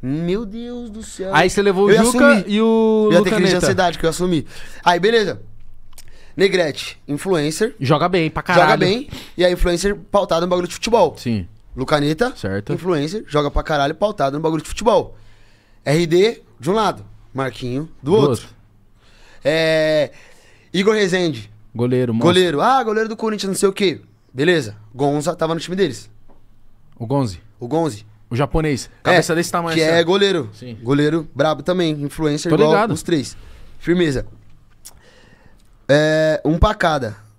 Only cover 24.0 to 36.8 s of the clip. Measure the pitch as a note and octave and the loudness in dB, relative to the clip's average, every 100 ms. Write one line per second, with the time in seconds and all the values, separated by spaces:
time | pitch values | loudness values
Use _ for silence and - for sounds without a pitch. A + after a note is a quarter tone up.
24 | - _ _ B2+ D3+ F3 A#2 G#2 - B2 | -12 _ _ -4 0 0 -2 -12 -18 -2
25 | C#3+ D3 D3+ D#3+ D#3+ E3 D#3+ F3+ F#3 A#2 | -2 0 -4 -4 -4 -4 -6 -2 -2 -2
26 | - - - - - - - - - - | -16 -20 -20 -20 -20 -20 -20 -20 -20 -14
27 | A2+ C#3 B2+ F2 - - A#2+ D3+ E3 G#2 | -4 -2 -2 -6 -18 -16 -6 -2 -2 -4
28 | - - - A#2+ C#3 D#3+ D#3 C3+ - - | -16 -20 -10 -4 0 0 0 -4 -6 -8
29 | - F3 D#3 E3 E3+ F3+ E3+ D#3+ D#3 E3 | 2 2 4 -2 -2 -2 -2 0 2 2
30 | E3 G3 G3 F3+ A2+ G#2 B2 A2 A2+ C#3+ | 2 2 2 0 -4 -12 -16 -12 -2 2
31 | D3 D#3+ D#3 B2 D3+ D3 C3+ F3+ E3+ D3+ | 2 0 -6 -2 -2 0 -2 -2 0 -2
32 | C#3+ - D#3 D3 F3 D3+ D3+ D#3+ A3+ E3 | -6 -4 -2 -2 0 2 4 4 0 -2
33 | - E3+ A#2+ - - - - - - F3 | -2 -4 -4 -12 -20 -20 -20 -14 -2 0
34 | E3 C3 G#2 - - - - _ - - | 2 0 -6 -14 -20 -20 -20 _ -20 -20
35 | - - - - - - - - _ C#3+ | -20 -20 -20 -20 -20 -20 -20 -20 _ 2
36 | D#3 D#3 D#3 D#3 - E3 G#3+ - | 4 2 2 0 0 2 2 2